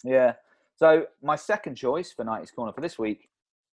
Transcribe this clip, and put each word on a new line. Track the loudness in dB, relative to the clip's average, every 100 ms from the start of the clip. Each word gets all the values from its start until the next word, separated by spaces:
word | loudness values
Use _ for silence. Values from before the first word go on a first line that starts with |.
Yeah. | 0 4 4 0 _ _ _ _
So | 4 4 2 _
my | -4 -4
second | -2 -4 -6
choice | -6 -4 -4 -6
for | -10
nineties | -6 -6 -8
Corner | -10 -10
for | -8
this | -10 -4
week | -4 -4 _ _ _ _ _